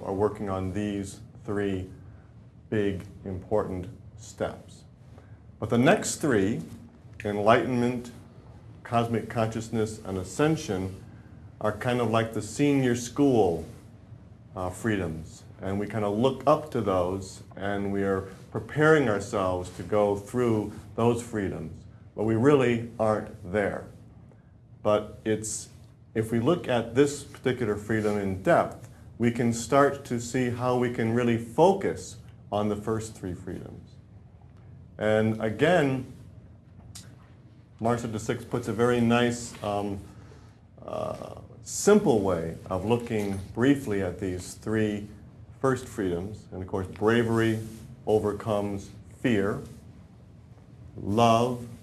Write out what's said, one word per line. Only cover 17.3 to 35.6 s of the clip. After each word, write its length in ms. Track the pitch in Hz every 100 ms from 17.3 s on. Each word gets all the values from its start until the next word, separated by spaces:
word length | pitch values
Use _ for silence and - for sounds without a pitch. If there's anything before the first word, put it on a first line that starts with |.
| - - -
and 360 | 98 101 101
we 100 | 98
are 200 | 98 95 - - -
preparing 580 | 120 113 143 151 156 123
ourselves 640 | 101 101 107 92 90 87 -
to 60 |
go 340 | 87 104 104 101
through 560 | - 123 120 107 98 - - -
those 260 | 117 120
freedoms. 500 | - 107 92 80 80 - - - - -
But 80 |
we 100 | 107
really 560 | 110 139 143 120 117 117 -
aren't 540 | 110 107 - - -
there. 320 | 104 95 82 - - - - - - - - - -
But 380 | 107 104 - -
it's, 440 | 110 107 - - - - - - -
if 180 | 113 110
we 80 | 120
look 280 | 127 175 -
at 260 | 120 -
this 280 | 117 143 -
particular 540 | - - 131 117 107 101
freedom 420 | - 110 104 104
in 240 | 98 95
depth, 460 | 170 143 92 - - - - -
we 80 | 120
can 220 | 117 120
start 520 | 113 - 139 139 -
to 160 | - 120
see 300 | 117 131 123
how 260 | 117 127 127
we 160 | 123
can 220 | 120 113
really 240 | 120 120 117
focus 760 | - - 180 196 98 - - - - - -
on 180 | 101 107
the 60 |
first 400 | 104 113 110 -
three 200 | - 95
freedoms. 560 | 85 92 87 - - - - - - - - - - - - - -
And 420 | 107 107 110 110
again, 720 | 113 104